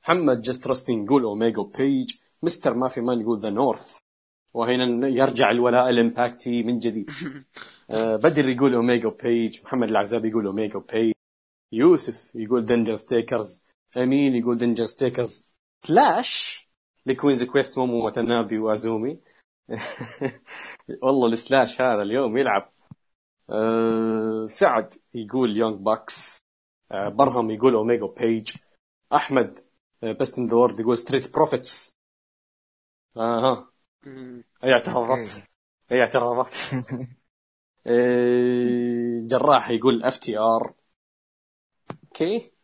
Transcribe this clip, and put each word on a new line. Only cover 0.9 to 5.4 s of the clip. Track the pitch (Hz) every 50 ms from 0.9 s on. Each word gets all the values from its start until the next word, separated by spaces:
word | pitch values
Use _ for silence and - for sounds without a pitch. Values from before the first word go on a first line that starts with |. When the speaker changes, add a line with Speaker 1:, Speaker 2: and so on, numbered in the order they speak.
| 120 110 101
Speaker 1:
يقول | 104 139 139
أوميجا | 120 110 101 107 113 117 110 113
بيج، | 101 - - - 135 139 139 131 123 120 - _ _ _ _ _
مستر | - 170 - - - 143 117
مافي | 120 127 127 - 131
مان | 117 123 123 117
يقول | 107 117 117 104
ذا | 104 107
نورث. | 101 110 139 127 104 - - - - - _ _ _ _ _ _ _ _ _ _ _
وهنا | 117 117 120 127 123 127
ن-، | 123 120 117 131 135 131
يرجع | 123 135 135 120 120